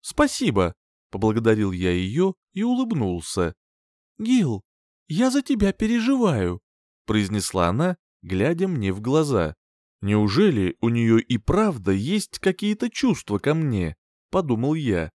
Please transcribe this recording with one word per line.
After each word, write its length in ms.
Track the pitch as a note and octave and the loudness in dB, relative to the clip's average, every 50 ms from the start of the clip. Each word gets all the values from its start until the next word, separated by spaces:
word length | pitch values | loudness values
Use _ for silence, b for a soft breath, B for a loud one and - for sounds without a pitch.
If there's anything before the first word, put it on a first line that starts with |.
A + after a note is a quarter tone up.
«Спасибо», 720 | _ - - - D4 C#4 - - C4+ G3+ A#2 G2 F#2 F2 F2 _ _ _ _ _ _ _ | _ -12 0 0 0 0 0 -2 -2 0 2 2 0 0 -2 _ _ _ _ _ _ _
поблагодарил 600 | - G2 G2+ A2 G#2+ A2+ A2+ A2+ A2 G#2+ G#2 G2 F#2 | -6 0 0 2 2 2 2 2 2 2 2 -2 -2
я 200 | F2+ F#2 F2+ F2 | 0 0 0 0
её 420 | F2+ F#2 F#2 A2 D3+ F#3 F#3+ F#3 _ _ _ _ | 0 -2 -2 -2 0 -2 -2 -2 _ _ _ _
и 100 | F#3 G#3+ | -4 -2
улыбнулся. 920 | A#3+ B3 B3 C4 A3+ A#3 D3+ A2 F#2+ F2+ E2+ E2 - - G2 F2+ E2 - _ _ _ _ _ _ _ _ _ _ _ _ _ | -2 0 -2 -2 -2 -2 -2 -2 -2 -4 -6 -8 -6 -4 -2 -2 -2 -4 _ _ _ _ _ _ _ _ _ _ _ _ _
«Гил, 440 | G#3+ A3+ B3+ B3+ G3 C#3 A2 F#2+ - _ _ _ _ _ _ _ _ _ | -2 2 2 2 2 2 -2 -4 -8 _ _ _ _ _ _ _ _ _
я 220 | D#3 F3 B3 C4 | -2 0 0 2
за 120 | B3 C#4+ C4 | 2 0 0
тебя 300 | - C#4+ A3 G3 G3 F#3+ | 0 0 2 2 0 0
переживаю», 880 | _ G#3+ A3 A#3 A#3+ A3 B3 C#4 C4 A#3+ G3 D3 A2 F#2 F2 F2+ E2+ _ _ _ _ _ _ _ _ _ | _ -2 0 0 0 2 0 0 2 2 2 2 2 0 -2 -2 -6 _ _ _ _ _ _ _ _ _
произнесла 640 | - G#2+ G#2+ G#2 F#2 G#2 G#2 F#2+ - - F#2+ E2+ E2+ | 0 0 0 2 0 -2 -4 -4 -2 0 0 2 2
она, 280 | F#2 A#2+ D#3+ F#3 F3+ _ _ _ _ _ - | 2 0 0 -2 -2 _ _ _ _ _ -10
глядя 460 | F2+ F#2 F#2 G#2 D3 F3 E3 F#3+ F#3+ | -6 -2 0 0 0 0 0 -2 -2
мне 240 | F3+ C3+ G#2 G2 F#2 | -2 -2 -2 -2 -2
в 80 | G2 | -2
глаза. 540 | G#2+ A#2+ C3+ D#3 D#3+ D3 C3+ G2+ E2+ D#2 D2+ _ _ _ _ _ _ _ _ _ - | -2 0 0 2 2 2 0 0 0 -2 -4 _ _ _ _ _ _ _ _ _ -2
«Неужели 760 | G2 G#2 G#2+ G#2 G2+ G2 C#3+ G#3 G#3 D3+ G#2+ F#2+ F2+ - _ | 2 2 2 2 2 4 4 4 4 4 2 0 0 -2 _
у 80 | - A#2 | -2 0
неё 300 | A#2 A#2 A#2 A2+ A2+ A2+ | 0 2 2 4 4 4
и 180 | - _ B2 | 4 _ -4
правда 560 | A2 _ - - F#3+ A3 G#3 E3+ A#2 F#2 F#2+ F#2+ | -4 _ 0 0 0 0 0 -2 -4 -2 -2 -2
есть 460 | G2 G2+ C#3+ G3 G#3+ G3 - - - | 0 0 -2 -2 -2 -4 -6 -14 -2
какие-то 500 | - F#3+ F3+ - - G#3 G#3+ G#3 - A#3+ | -2 -2 -2 0 -2 -4 -2 -2 -4 -6
чувства 500 | _ - - B3+ F3+ - - - G2+ G2 | _ -2 0 0 0 0 -2 -4 -4 -2
ко 160 | - C#3 D3+ | 0 0 0
мне?» 420 | D#3+ D#3+ C#3+ A#2 G2+ F2 D#2+ D#2+ _ _ _ _ _ _ _ | 0 0 0 0 0 -2 -4 -6 _ _ _ _ _ _ _
подумал 440 | - F#3 F#3 C#3+ A#2+ G#2+ A#2+ C#3 D#3 | -2 -2 0 0 -2 0 0 -2 -2
я. 360 | E3 D3 B2 G2 E2+ E2 D2+ _ | -2 0 0 0 0 -2 -4 _